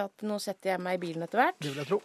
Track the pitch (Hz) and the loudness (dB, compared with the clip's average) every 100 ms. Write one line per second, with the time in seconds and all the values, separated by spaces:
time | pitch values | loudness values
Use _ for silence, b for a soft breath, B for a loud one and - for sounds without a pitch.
0 | 202 - 214 208 - 190 190 185 180 185 | 0 -4 -4 -4 -4 -4 -2 0 0 -2
1 | 175 160 170 208 311 370 147 139 147 202 | -2 -4 0 4 4 2 -4 -4 0 0